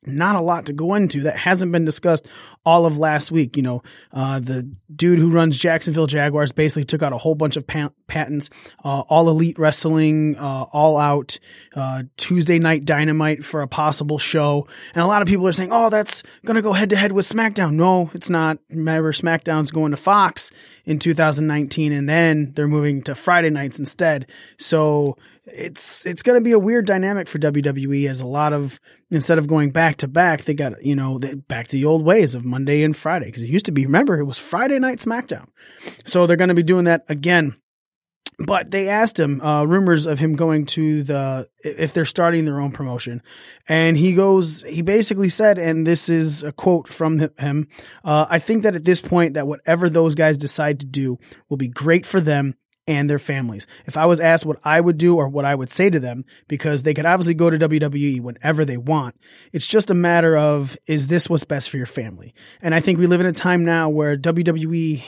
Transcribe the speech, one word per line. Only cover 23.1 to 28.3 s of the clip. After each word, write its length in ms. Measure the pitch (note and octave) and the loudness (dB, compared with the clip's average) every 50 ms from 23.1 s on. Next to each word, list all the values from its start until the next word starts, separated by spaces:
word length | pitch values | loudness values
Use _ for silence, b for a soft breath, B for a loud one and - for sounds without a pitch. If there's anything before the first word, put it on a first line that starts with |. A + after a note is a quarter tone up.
| C#3 | -8
Friday 360 | - - F3+ F3 F3 E3 D#3 | -4 0 2 2 4 4 2
nights 280 | D3+ C#3 C#3 C3 - - | 0 -2 -4 -6 -8 -8
instead. 520 | C#3 - - - F3 D#3+ D3+ C3+ C3+ - B B B B B B | -8 -6 -4 -2 0 0 0 -2 -6 -12 B B B B B B
So 600 | - - E3 D#3 D#3 D3+ D3 D3 D3 C#3 - - b b b b b | -4 -2 0 2 2 2 2 2 0 -2 -4 -6 b b b b b
it's, 600 | - - - - E3+ - - - - - - - | -20 -16 -14 -12 -8 -4 -2 -2 0 0 -2 -4
it's 160 | F#3 F3 - | -6 -8 -2
gonna 180 | - B3 B3 A#3+ | 2 4 4 4
be 120 | A3+ A#3+ | 4 4
a 60 | A#3 G#3 | 4 4
weird 280 | F#3 A3 A#3+ A#3+ G3 | 4 4 2 2 2
dynamic 420 | G3+ F#3+ F#3 F#3 G3 G#3 G3 F3 - | 0 0 0 0 -2 -2 -4 -6 -6
for 80 | - | -4
W 240 | D3+ D#3 D3+ C#3+ D3 | -2 -2 0 0 0
W 300 | C#3 C#3+ C3+ C3+ C3+ C#3 | -2 -2 -2 -4 -4 -2
E, 160 | C#3 C#3 C#3+ C3+ | -2 -2 -2 -2
as 140 | C3 B2+ | -4 -6
a 40 | C3 | -8
lot 280 | B2 | -6